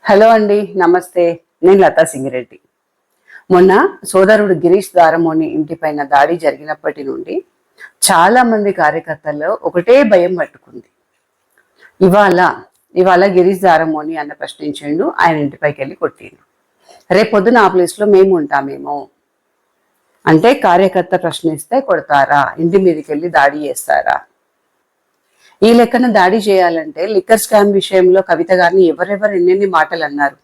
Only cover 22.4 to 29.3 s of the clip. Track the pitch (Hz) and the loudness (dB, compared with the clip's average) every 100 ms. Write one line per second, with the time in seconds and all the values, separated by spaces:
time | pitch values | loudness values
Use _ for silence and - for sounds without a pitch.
22.4 | 135 - 165 190 185 156 151 151 175 165 | -2 -4 0 2 0 -2 -6 -8 -2 0
23.4 | 143 151 147 - - 71 - 69 - _ | 0 -2 -10 -10 -4 -4 -2 -6 -8 _
24.4 | _ _ _ _ _ _ _ _ _ _ | _ _ _ _ _ _ _ _ _ _
25.4 | _ _ 214 233 233 233 247 208 185 220 | _ _ 2 4 2 0 0 2 2 0
26.4 | 202 190 175 165 156 - 190 208 - 226 | 0 2 2 -2 -8 -8 -4 -4 0 -2
27.4 | - 214 202 196 185 190 180 185 185 165 | 2 2 2 0 0 2 4 2 0 -4
28.4 | 170 185 175 185 175 151 180 202 208 | 0 0 2 2 2 0 -6 -4 -2